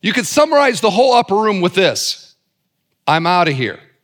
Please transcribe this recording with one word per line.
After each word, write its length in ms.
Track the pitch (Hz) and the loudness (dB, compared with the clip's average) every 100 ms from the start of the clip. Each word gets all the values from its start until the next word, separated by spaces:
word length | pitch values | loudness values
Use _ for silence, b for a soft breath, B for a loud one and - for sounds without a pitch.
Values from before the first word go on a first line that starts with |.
You 120 | 208 | -4
could 140 | 240 196 | -4 -2
summarize 540 | - 302 294 277 226 | 0 2 2 2 0
the 100 | 220 | -2
whole 240 | 190 262 | 2 2
upper 200 | 240 - | 2 2
room 260 | 196 214 196 | 0 0 0
with 140 | 175 | -2
this. 600 | 185 180 107 - - - _ _ _ _ _ _ _ - | 0 0 -2 -8 -10 -16 _ _ _ _ _ _ _ -2
"I'm 180 | 160 170 | -2 0
outta 260 | 180 165 | 0 0
here" 280 | 135 113 80 _ _ | -2 -6 -8 _ _